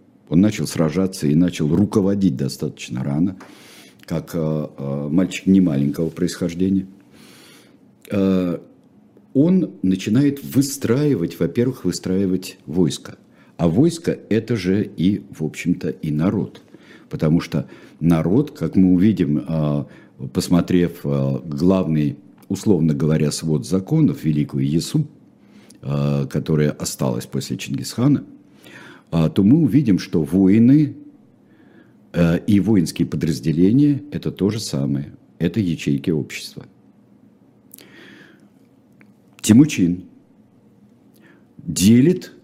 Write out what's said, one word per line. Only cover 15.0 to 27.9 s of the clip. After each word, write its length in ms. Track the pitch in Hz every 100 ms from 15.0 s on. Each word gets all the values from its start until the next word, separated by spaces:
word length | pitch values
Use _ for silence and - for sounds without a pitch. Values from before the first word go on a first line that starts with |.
| 87 101 -
в 140 | -
общем-то, 460 | 78 - 87 87 82
и 200 | - 78
народ. 520 | 73 87 107 - - _ - - - -
Потому 320 | 76 78 82
что 260 | - 78 65 - - -
народ, 500 | 82 82 82 113 -
как 240 | - 80 -
мы 160 | 92
увидим, 500 | 90 104 92 73 73 -
э, 380 | 80 76 73 67 - - - 65
посмотрев, 680 | 92 - 87 - 90 87 -
э, 340 | 71 69 67 65
главный, 720 | 78 71 90 95 87 78 71 67 - _ -
условно 460 | 95 110 87 80
говоря, 360 | 71 76 78 73
свод 340 | - 82 76 -
законов, 580 | 92 95 160 139 71
Великую 420 | - 147 73 135 69
Ясу, 380 | 82 80 156 - - _ _ _ - - -
э, 440 | 65 71 71 71 67
которая 400 | 78 - 78 76
осталась 560 | - - - 67 58 62
после 300 | 67 - 64
Чингисхана, 680 | - - -